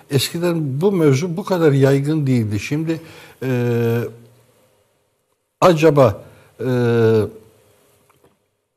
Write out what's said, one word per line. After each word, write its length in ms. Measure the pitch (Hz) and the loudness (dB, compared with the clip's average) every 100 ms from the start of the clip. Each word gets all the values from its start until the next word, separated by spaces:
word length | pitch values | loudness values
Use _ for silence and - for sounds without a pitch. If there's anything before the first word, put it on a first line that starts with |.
| _ | _
Eskiden 720 | 139 - 170 175 170 151 131 | -4 -4 -4 -4 -2 -4 -2
bu 100 | 196 | -2
mevzu 460 | 196 156 131 180 170 | 2 2 2 -2 -8
bu 60 | |
kadar 280 | 196 185 165 | -4 0 2
yaygın 560 | 139 135 139 143 160 139 | 4 2 2 0 -2 0
değildi. 320 | 127 107 104 | 0 -2 -4
Şimdi, 420 | - 147 160 160 - - - - | -6 -6 -6 -8 -10 -20 -20 -10
e, 60 | 131 123 120 117 117 117 113 - - _ _ _ _ _ _ _ _ _ _ _ _ _ | -6 -4 -2 -2 -2 -2 -6 -12 -20 _ _ _ _ _ _ _ _ _ _ _ _ _
acaba, 600 | 180 160 156 143 123 95 - - _ _ | 2 4 4 4 2 2 -12 -20 _ _
e, 100 | 127 123 120 117 113 110 101 - - _ _ _ _ _ _ _ _ _ _ _ _ | -4 0 0 2 4 2 0 -6 -20 _ _ _ _ _ _ _ _ _ _ _ _